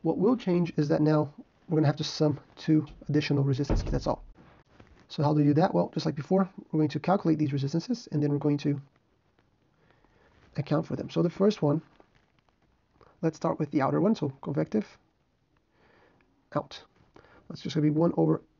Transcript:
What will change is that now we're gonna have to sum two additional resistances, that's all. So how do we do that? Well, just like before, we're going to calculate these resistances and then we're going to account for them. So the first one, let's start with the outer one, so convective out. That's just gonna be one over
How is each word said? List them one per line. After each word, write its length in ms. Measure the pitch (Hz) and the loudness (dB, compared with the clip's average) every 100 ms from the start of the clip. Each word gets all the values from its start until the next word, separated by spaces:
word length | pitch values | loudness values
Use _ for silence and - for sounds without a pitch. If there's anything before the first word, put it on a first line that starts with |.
What 140 | 160 160 | -2 0
will 200 | 190 247 | 2 0
change 360 | - 180 170 - | 0 0 0 -2
is 100 | 147 | 0
that 120 | 156 | 2
now 320 | 151 151 139 - - _ - | 4 2 0 -8 -20 _ -4
we're 100 | 160 | 0
gonna 100 | 147 | 2
have 80 | 143 | 0
to 60 | |
sum 360 | 151 - 151 143 - - | -6 0 0 0 -10 -10
two 300 | - 156 - - - | 0 0 0 -14 -4
additional 360 | 147 151 143 | -2 0 0
resistances, 460 | 139 135 143 - - | 0 0 0 0 0
that's 180 | 139 - | -4 -4
all. 160 | - - - - - _ _ - - _ | -6 -8 -20 -20 -20 _ _ -20 -20 _
So 160 | - | -2
how 100 | 147 | 2
do 60 | 151 | 4
we 60 | 143 | 4
do 80 | 147 | 4
that? 180 | 185 | 4
Well, 180 | 175 - | 2 -2
just 120 | - 156 | -2 -4
like 100 | 151 | -6
before, 340 | 135 190 185 - - | 0 2 2 -4 -6
we're 80 | 156 | -2
going 100 | 151 | 0
to 100 | 151 | 0
calculate 400 | - 190 170 156 | 0 0 2 2
these 140 | 151 | 0
resistances 540 | 139 139 170 - 240 - | 0 -2 -4 -4 -6 -4
and 100 | 151 | -2
then 100 | 147 | 0
we're 60 | 143 | 0
going 200 | 147 147 | 0 0
to 200 | 151 143 - _ _ _ _ _ _ _ _ _ _ _ _ _ _ _ _ - | 0 -4 -6 _ _ _ _ _ _ _ _ _ _ _ _ _ _ _ _ -10
account 280 | 143 147 - | -2 -2 -2
for 100 | 143 | -8
them. 140 | 151 | -4
So 140 | 165 | -2
the 60 | 170 | -2
first 320 | - 202 190 | 2 2 2
one, 200 | 147 156 - _ _ _ _ _ _ _ _ _ _ _ - _ | 0 0 -4 _ _ _ _ _ _ _ _ _ _ _ -20 _
let's 140 | 165 156 | -4 -2
start 200 | 165 - | -4 -2
with 140 | 156 | -2
the 100 | 156 | 0
outer 180 | 139 143 | 0 2
one, 140 | 180 | 2
so 180 | 220 143 - | 0 -2 -6
convective 440 | - 139 156 - - - _ _ _ _ _ _ _ _ _ _ _ _ _ _ _ | -6 -4 -2 -2 -4 -14 _ _ _ _ _ _ _ _ _ _ _ _ _ _ _
out. 260 | - - - - _ _ - - - _ | -8 -8 -18 -20 _ _ -20 -20 -20 _
That's 140 | 160 | -12
just 140 | - 160 | -6 0
gonna 80 | |
be 60 | 151 | 2
one 240 | 151 170 - | 2 2 2
over 240 | 160 - - _ | 2 2 -4 _